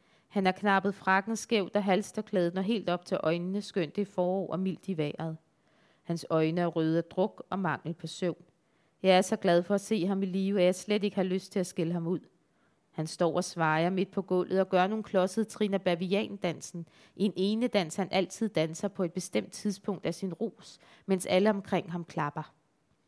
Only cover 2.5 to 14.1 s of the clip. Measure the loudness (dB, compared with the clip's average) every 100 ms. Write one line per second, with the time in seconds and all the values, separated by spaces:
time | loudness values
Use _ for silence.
2.5 | 0 -2 -2 0 -4 -2 -2 0 0 -2
3.5 | -4 -4 -4 -2 -2 -4 0 0 0 -2
4.5 | -2 -2 -4 -6 -2 -2 -4 -8 -8 _
5.5 | _ _ _ _ _ -8 -6 0 2 2
6.5 | 2 0 0 2 2 0 -2 -2 -2 -8
7.5 | -4 -2 -4 -6 -8 -10 -4 -4 -4 -12
8.5 | _ _ _ _ _ 6 6 6 0 4
9.5 | 4 4 -2 0 -2 0 0 0 0 0
10.5 | 4 4 2 0 0 0 0 0 -2 -2
11.5 | -4 -4 -2 -2 -2 -2 -2 -4 _ _
12.5 | _ _ _ _ -6 -6 0 2 2 -2
13.5 | 0 2 4 2 0 -2